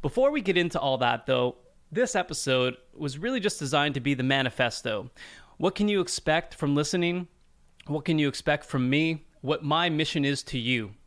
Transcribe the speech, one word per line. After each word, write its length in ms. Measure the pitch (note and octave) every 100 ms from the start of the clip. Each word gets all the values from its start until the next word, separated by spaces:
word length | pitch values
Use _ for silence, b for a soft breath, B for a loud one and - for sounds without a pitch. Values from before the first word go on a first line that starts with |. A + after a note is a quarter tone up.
Before 280 | D3 - C4+
we 120 | D4
get 160 | F#3+ F3+
into 200 | E3+ -
all 200 | C#3 C3
that, 260 | A#2+ B2
though, 320 | - C3 B2 - _ _ _
this 240 | D#3+ B3
episode 640 | G3+ F3+ D#3+ - B2+ B2+ B2 _
was 220 | - D3 C3+
really 240 | G#3+ C4
just 180 | G3+ -
designed 360 | C#3 D3 D3
to 60 | C3+
be 120 | B2+
the 100 | C3+
manifesto. 880 | C3 C3+ C3 - B2 - - G#2+ B2 - B B B B
What 180 | F3
can 140 | F#3+ G#3
you 140 | G3+
expect 520 | F3+ - - D#3 -
from 200 | - D3
listening? 540 | C#3+ D3+ F#3 E3+ F3 F3 _ _ _ _ _ -
What 160 | D3
can 120 | D3 D#3
you 120 | D3
expect 360 | - - D3
from 240 | - C#3 B2+
me? 360 | C#3+ D#3+ D#3+ - _
What 240 | C3 D3+
my 260 | D3 D#3 F3
mission 340 | D#3 D#3 D#3
is 200 | C#3+ C#3+
to 140 | - C3+
you? 340 | A#2 B2+ G#2 G#2